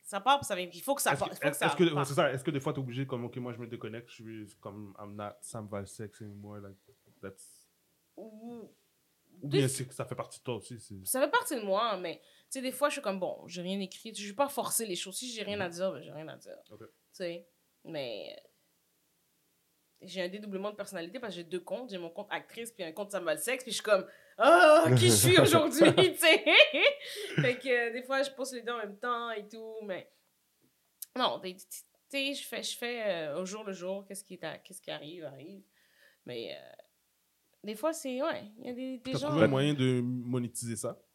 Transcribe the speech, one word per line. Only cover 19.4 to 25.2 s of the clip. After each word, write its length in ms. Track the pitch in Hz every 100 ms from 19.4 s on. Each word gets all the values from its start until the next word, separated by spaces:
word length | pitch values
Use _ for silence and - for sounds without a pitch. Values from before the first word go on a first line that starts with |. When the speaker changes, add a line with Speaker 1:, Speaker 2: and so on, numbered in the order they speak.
| _ _ _ _ _ _
Speaker 1:
j'ai 200 | 185 180
un 60 | 180
dédoublement 420 | 202 208 190 208
de 60 | 208
personnalité 420 | 196 185 170 247
parce 140 | 233
que 60 | 175
j'ai 20 |
deux 160 | 170 185
comptes. 300 | 180 202 247
J'ai 80 | 190
mon 100 | 170
compte 200 | 170 196
actrice 420 | 156 147 226 233
puis 100 | -
un 80 | 165
compte 180 | 160 202
Sam 140 | 196
Valsex, 380 | 170 151 - 254
puis 80 | -
je 60 | 190
suis 60 |
comme, « 220 | 214 196 - - - -
Ah, 480 | 240 339 311 302 330 -
qui 120 | 359
je 40 |
suis 240 | -